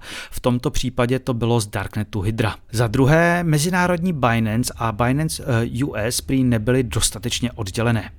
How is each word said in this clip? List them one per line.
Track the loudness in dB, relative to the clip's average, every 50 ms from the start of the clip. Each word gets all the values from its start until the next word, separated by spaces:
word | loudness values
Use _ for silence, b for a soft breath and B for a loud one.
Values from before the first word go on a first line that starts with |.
| B B B B B B
V | B -4
tomto | 0 0 0 0 0 -2
případě | 0 -2 -2 -2 0 0 0 0 0 0
to | -2 -2 -2
bylo | 0 2 2 2 2
z | 0 -2
darknetu | -4 -6 -6 -6 -4 -6 -6 -4 -4 -4
Hydra. | -2 -2 0 0 0 -2 -2 -6 -10 -6
Za | -2 0 0 2
druhé, | 2 4 4 6 6 6 4 4 2 2 2
mezinárodní | 2 2 2 2 0 0 2 2 2 0 0 0 -2 0
Binance | 2 2 2 2 2 2 2 0 0 -2 -2 -4 -4
a | -4 -2
Binance, | 0 0 0 2 2 2 0 -2 -4 -4 -2 0
eh, | 0 0 0 0 -2 -2 -4
U | -4 -2
S | -2 -4 -2 -2 -4
prý | -2 0 2 2 4
nebyly | 4 2 2 2 2 2 2 2
dostatečně | 0 0 0 0 0 -2 -4 -6 -6 -4 -4 -4 -4
oddělené. | -4 -6 -8 -6 -4 -2 0 2 2 0 -2 -6 -12